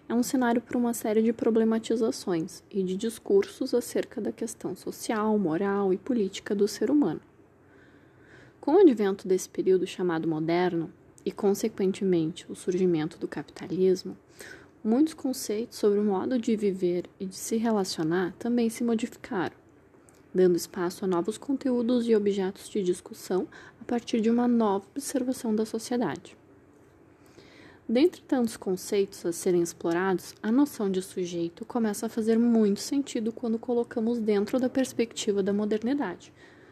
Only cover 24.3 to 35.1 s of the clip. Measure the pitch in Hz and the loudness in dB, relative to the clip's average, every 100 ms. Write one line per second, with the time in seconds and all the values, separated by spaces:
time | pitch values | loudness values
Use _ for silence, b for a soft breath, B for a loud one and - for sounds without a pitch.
24.3 | 233 240 233 220 196 - - - 269 254 | 2 4 4 2 0 -4 -10 -4 -4 -2
25.3 | 254 233 214 220 220 - 247 202 123 - | -4 -2 -2 -2 -4 -4 -2 -2 -4 -10
26.3 | - - - _ - - _ - _ B | -20 -20 -20 _ -20 -20 _ -20 _ B
27.3 | B B B B B - 226 349 - - | B B B B B -2 2 2 0 -2
28.3 | 277 233 - - 185 - 208 196 - 175 | 0 0 -2 -6 -6 -2 -2 -2 -2 -6
29.3 | 170 196 175 170 - 170 170 190 180 - | -4 0 2 0 -2 -2 0 0 0 -4
30.3 | - 214 240 285 - 202 185 185 - 180 | -8 0 2 2 0 -2 -2 -4 -6 -6
31.3 | 175 170 - 226 247 220 208 226 240 220 | -4 -6 -6 -6 -2 -2 -2 -4 -2 2
32.3 | 226 240 226 214 202 - 285 277 247 220 | 4 4 4 4 2 -2 -2 -2 -4 -4
33.3 | - 233 226 - 240 240 - 220 240 214 | -4 -4 -4 -2 -2 -2 -2 0 0 2
34.3 | 202 208 254 247 262 254 - 233 | 2 2 0 0 0 -2 0 -4